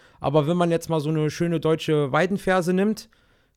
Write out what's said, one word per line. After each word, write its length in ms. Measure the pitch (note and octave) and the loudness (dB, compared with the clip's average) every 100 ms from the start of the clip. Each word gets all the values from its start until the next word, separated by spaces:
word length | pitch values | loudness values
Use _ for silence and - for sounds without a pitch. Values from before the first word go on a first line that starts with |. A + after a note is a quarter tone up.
| - - | -20 -6
Aber 260 | C#3 D3+ C#3+ | 0 2 2
wenn 80 | |
man 160 | F3 E3+ | 2 2
jetzt 160 | E3 E3 | 0 -2
mal 120 | D#3+ | -4
so 80 | D3 | -2
eine 200 | D#3 D3+ | 0 -2
schöne 300 | - E3+ E3 | -2 -2 0
deutsche 520 | D#3+ D#3+ - D3+ C#3+ | 0 0 0 0 0
Weidenferse 600 | D3+ F3+ G3+ - F#3 F3 | 0 0 -2 0 0 2
nimmt, 360 | F#3 G#3 G#3+ - _ _ _ _ | 0 0 -2 -10 _ _ _ _